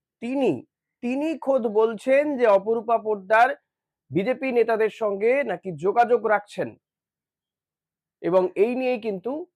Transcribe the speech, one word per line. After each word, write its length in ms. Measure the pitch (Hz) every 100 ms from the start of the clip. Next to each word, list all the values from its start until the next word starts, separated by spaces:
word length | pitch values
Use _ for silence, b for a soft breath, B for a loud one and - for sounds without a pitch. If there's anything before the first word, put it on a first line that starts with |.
| _ _
তিনি, 300 | 233 269 254 131 - _ _ _
তিনি 260 | 240 262 302 294
খোদ 180 | - 269 226 208
বলছেন 420 | 226 220 - 269 294 269
যে 80 | 233 196
অপরূপা 380 | 202 226 220 226 214
পোদ্দার 420 | 214 190 220 247 285 _ _ _ _ _
বিজেপি 380 | 135 202 254 262 240
নেতাদের 340 | 226 220 220 -
সঙ্গে 320 | 214 196 220 269 254
নাকি 200 | 175 190 156
যোগাযোগ 360 | 175 226 233 233 214
রাখছেন, 340 | 208 - - 127 104 _ _ _ _ _ _ _ _ _ _ _ _ _ _ 170
এবং 140 | 180 185 175
এই 80 | 214 247
নিয়েই 220 | 254 247 220
কিন্তু 240 | 190 226 294 359